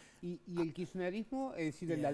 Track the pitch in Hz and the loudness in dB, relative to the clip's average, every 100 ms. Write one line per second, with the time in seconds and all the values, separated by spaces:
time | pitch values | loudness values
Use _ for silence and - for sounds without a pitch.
0 | - - 175 175 - 175 165 175 175 185 | -20 -8 -6 -6 -4 0 0 0 -4 0
1 | 180 202 214 269 269 - 156 - 170 160 | 0 0 -2 -2 -2 0 0 0 0 2
2 | 143 | 4